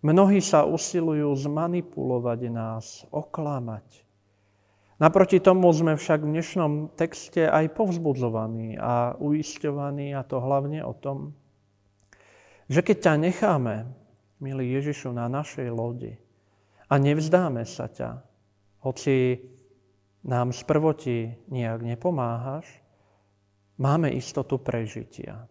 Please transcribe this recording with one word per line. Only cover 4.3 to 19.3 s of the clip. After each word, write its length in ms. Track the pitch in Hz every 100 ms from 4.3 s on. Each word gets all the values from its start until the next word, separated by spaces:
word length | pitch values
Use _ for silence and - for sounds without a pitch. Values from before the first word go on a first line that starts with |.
| _ _ _ _ _ _ _
Naproti 400 | 156 175 185 190
tomu 320 | 190 185 180
sme 240 | 156 165
však 320 | 151 - 156 151
v 40 |
dnešnom 380 | 156 165 190 156 147 151 -
texte 480 | 170 - - - 160
aj 240 | 156 160
povzbudzovaní 1040 | - 214 170 156 127 123 110 110 113 113 110
a 320 | 113 120 120 -
uisťovaní, 960 | 147 151 156 - 151 143 143 143 143
a 120 | 139 131
to 160 | 135
hlavne 400 | 127 139 143 156
o 120 | -
tom, 440 | 123 139 139 147 147 _ _ _ _ _ _ _ _ _ _ _ _ _
že 160 | 139
keď 140 | - 214
ťa 160 | 175
necháme, 600 | 151 165 180 208 156 123 107 120 131 _ _ _ _
milý 320 | 139 135 127
Ježišu, 400 | 131 147 143 135
na 160 | 120 117
našej 400 | 135 147 - 123
lodi 480 | 117 117 123 117 113 _ _ _ _ _ _ _
a 80 | 139
nevzdáme 640 | 139 147 156 180 175 123
sa 240 | 113 - 120
ťa, 400 | - 120 123 _ _ _ _ _ _
hoci 560 | 135 127 - 131 127